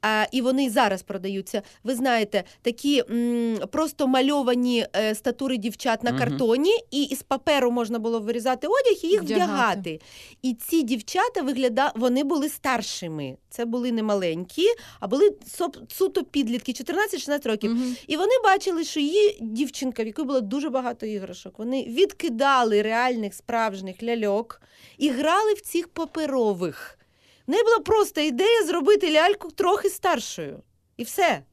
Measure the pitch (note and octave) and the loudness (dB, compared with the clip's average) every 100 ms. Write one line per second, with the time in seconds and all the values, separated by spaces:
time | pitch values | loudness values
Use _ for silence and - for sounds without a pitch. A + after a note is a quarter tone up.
0 | G#3+ G#3+ G#3+ B3+ B3 C4 C#4 A3 A3 F#3+ | 2 0 0 0 0 2 2 2 2 0
1 | - G3 F#3+ G3 G3 G#3+ - - G#3 B3+ | -6 -8 -6 -6 -6 -8 -8 -12 -6 -2
2 | C4 A#3 G#3+ G3+ F3+ - - A#3 C#4+ C#4+ | 2 2 0 -2 -4 -6 -6 -2 0 0
3 | - A#3 A#3+ A#3+ A#3 A3 F3 C#4+ D#4+ - | 0 -2 0 0 0 -2 -4 -2 -2 0
4 | C#4 C4 C4+ D4 B3 B3 B3 A#3+ G#3+ F#3 | 2 4 4 2 2 0 2 0 0 -2
5 | G#3+ G#3+ - A#3+ C4+ B3+ G#3 G#3 B3+ A3+ | -2 -2 -4 -4 -4 -4 -4 -4 -2 -2
6 | A#3+ B3+ A#3+ C3+ A#3+ A#3+ D#4+ A4+ - C4+ | 0 0 -2 0 2 2 4 2 0 -4
7 | C#4+ C#4 - C4+ - D4 B3 A#3+ A3+ A#3 | -2 -4 -4 -4 0 2 2 0 -2 -4
8 | A3+ A#3 G#3 A#3+ A#3 B3+ D4 B4 C5+ F#4+ | -2 -4 -2 -4 -2 -2 0 2 4 2
9 | E4 G4+ D4+ - - - A#3 F#3+ F3 D#3 | 2 0 2 0 2 2 2 0 -4 -10
10 | - - - - B3+ A#3 - E4 B3 A#3+ | -12 -20 -20 -8 -6 -4 0 0 2 -2
11 | - F4+ A#4 A4+ C4+ C4 B3+ A3+ C#4 A3+ | -2 -2 0 0 -2 0 0 2 0 2
12 | B3 B3 C#4+ D#4+ C#4+ - C4+ A#3+ - - | 0 2 0 0 -2 -4 -2 -2 -2 -8
13 | F3 D#3 C#3 C3+ _ - A#3 A#3+ B3 A#3 | -8 -6 -8 -10 _ -8 -4 -2 -2 -2
14 | G#3+ G3+ F3+ D#3+ F3+ - F#4+ A#4 - - | 0 0 0 -4 -6 0 0 0 -8 -12
15 | G3+ C4 G4+ G#4 - - E4+ - A3+ - | -4 4 2 2 -16 -6 -6 -6 -16 -2
16 | F#4+ - - C#4+ A3+ A#3+ - B3 B3 D#4 | -2 0 -2 -2 -2 -2 -6 -8 -4 -2
17 | G#4 D#4+ C4+ C#4+ C4 G#3+ G#3+ A#3 B3+ B3 | -2 -4 -4 -4 -2 -2 -2 -2 -2 -6
18 | - D4 G4 B4+ A4 F#4+ F#4+ E4+ D#4+ - | -6 -2 2 4 4 2 2 -2 -4 -2
19 | C#4+ F#4 G#4 - A3+ A3+ C#4 - C4 A#3+ | 0 4 2 2 -8 -4 -4 -2 -6 -4
20 | A3+ G#3+ C#4 C4+ G#3 C4+ D4 B3+ B3 A#3+ | -6 -4 -2 -2 0 -4 -2 -2 -4 -6
21 | A3 G#3 F#3+ F3+ F#3+ - A3+ C4+ A#3 A#3 | -8 -8 -8 -14 -18 -10 -4 -4 -2 2
22 | G4 - E4 A3+ C#4 C4+ A#3 G#3 G#3+ A3+ | 2 2 -6 0 2 4 4 2 2 0
23 | B3 A#3+ G#3 - - A#3 A3 G3 F#3+ F#3 | 0 0 -6 -8 -6 -2 -2 -4 -12 -8
24 | A3+ A#3 G#3 G3+ A#3 - _ _ - - | -4 -2 0 0 -2 -14 _ _ -20 -2
25 | D4 B3 D4+ F4+ G#4+ G#4 - E4+ F4 - | 0 2 2 4 2 0 -2 -4 -4 -6
26 | D#4+ - D4+ C4+ A3 F#3 F3 C3+ - - | -6 -4 -2 2 2 0 -4 -6 -16 -20
27 | _ _ _ _ - F4 A4 A4+ C#4+ A4 | _ _ _ _ -2 2 4 4 4 2
28 | G4+ - D4+ B3 F#4+ A#4 E4 F4 C#4+ G#4 | 2 0 -2 2 4 4 4 2 4 4
29 | F4+ D4+ E4+ G4+ E4+ - F4+ F4+ G4 - | 6 4 4 2 -4 -2 2 2 0 -2
30 | F#4 D4 - - D3+ - - _ _ - | 0 0 -2 -10 -10 -12 -20 _ _ -14
31 | A#3 - F4 F3+ C3+ | -10 0 2 2 -4